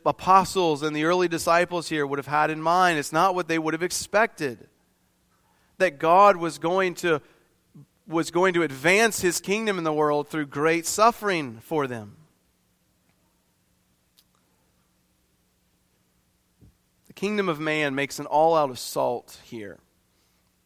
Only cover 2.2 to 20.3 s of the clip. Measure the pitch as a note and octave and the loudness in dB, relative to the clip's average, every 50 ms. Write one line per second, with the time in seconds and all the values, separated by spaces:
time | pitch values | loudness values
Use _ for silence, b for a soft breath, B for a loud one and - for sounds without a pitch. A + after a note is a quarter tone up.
2.2 | C3+ C#3 D3 D3+ D3+ D#3 D#3 D#3 D#3+ E3 F3 F#3 F#3 F3 E3 D3 C3+ - D#3+ D#3+ | -6 -2 0 0 0 0 -2 -2 -2 0 2 4 4 4 2 0 -2 -2 0 2
3.2 | F#3 G3 F3+ F3+ E3+ D#3+ E3 D#3+ D#3 D#3 D#3 D#3+ F3+ F3 - - - - - G#3 | 2 2 0 -2 -2 -2 -2 -2 -2 -2 -4 -4 -4 -6 -6 -8 -6 -2 0 0
4.2 | A#3 A3 - - D3+ B2+ A2+ - - - _ _ _ _ _ _ _ _ _ _ | 0 0 -2 -6 -8 -8 -8 -10 -16 -20 _ _ _ _ _ _ _ _ _ _
5.2 | _ _ _ _ _ _ _ _ _ _ _ - F#3 F3 C#3+ C#3 E3 D#3+ E3+ F#3+ | _ _ _ _ _ _ _ _ _ _ _ 0 0 0 2 0 4 6 8 8
6.2 | G3+ G3+ F#3+ E3+ E3+ E3 C#3+ - - E3 F#3 F#3+ F#3+ F#3 E3+ - - E3+ D#3 C#3 | 8 8 6 4 -2 -6 -6 -4 -4 -2 0 0 0 0 -2 -2 0 0 0 0
7.2 | b b b b b b b _ _ _ _ C#3+ C#3+ _ _ _ _ - D#3 E3 | b b b b b b b _ _ _ _ -20 -20 _ _ _ _ -4 -4 -2
8.2 | D#3 - - F3 F#3+ F#3+ E3+ E3+ E3 C#3+ C3+ C3 C#3 F3 F#3+ G#3+ A#3 A3 - - | -2 0 0 2 2 2 2 2 0 -2 -4 -2 0 2 4 4 4 2 0 -2
9.2 | F#3 F3+ E3+ - - F#3 G3+ A3 A3+ G#3+ G3 F3 D#3+ D#3 D3+ D3+ D3+ D3 D3 D3 | -2 -2 -2 -2 -4 -4 -4 -2 -2 -4 -4 -2 -4 -2 0 0 0 0 0 -2
10.2 | C#3 - - D#3 D3 C3+ - C#3+ D3+ D#3+ E3 E3+ E3 - - G#3 G#3+ A#3 A3+ - | -4 -6 -6 -8 -8 -6 -4 -2 0 0 0 0 -2 -4 0 2 4 4 2 2
11.2 | G#3+ G3+ F#3 D#3+ C#3+ A#2+ A2 A2+ - - E3 D3+ C#3 B2 A#2+ A2+ G#2 G#2 - - | -2 -4 -2 -2 -4 -8 -12 -16 -10 -6 -4 -4 -2 -4 -6 -10 -12 -14 -18 -20
12.2 | _ _ _ _ _ _ _ _ _ _ _ _ _ _ _ _ _ _ _ _ | _ _ _ _ _ _ _ _ _ _ _ _ _ _ _ _ _ _ _ _
13.2 | _ _ _ _ _ _ _ _ _ _ _ _ _ _ _ _ _ _ _ _ | _ _ _ _ _ _ _ _ _ _ _ _ _ _ _ _ _ _ _ _
14.2 | _ _ _ _ _ _ _ _ _ _ _ _ _ _ _ _ _ _ _ _ | _ _ _ _ _ _ _ _ _ _ _ _ _ _ _ _ _ _ _ _
15.2 | _ _ _ _ _ _ _ _ _ _ _ _ _ _ _ _ _ _ _ _ | _ _ _ _ _ _ _ _ _ _ _ _ _ _ _ _ _ _ _ _
16.2 | _ _ _ _ _ _ _ _ - - _ _ _ _ _ _ _ - - - | _ _ _ _ _ _ _ _ -20 -20 _ _ _ _ _ _ _ -20 -12 -8
17.2 | F#3+ G#3 G#3+ G#3 G3 F3+ D#3 D3 D#3 D#3 D3+ D3+ D3+ C#3+ C3 C#3 C#3 C3+ - - | -6 -4 -4 -2 -2 -2 -4 -4 -4 -2 -2 -2 -2 -2 -2 -4 -4 -6 -8 -12
18.2 | D3 - C#3+ D3+ D#3+ E3 E3 D#3 D3 C3 B2 - - - - C#3+ C3 B2+ B2 A2+ | -8 -2 0 2 2 4 4 2 0 0 -4 -10 -12 -8 -4 -4 -2 -2 -4 -6
19.2 | - - - - - - B2 A2+ G#2 F#2+ - - _ _ _ _ _ _ _ _ | -10 -16 -20 -20 -20 -16 -14 -14 -14 -14 -16 -20 _ _ _ _ _ _ _ _
20.2 | _ _ | _ _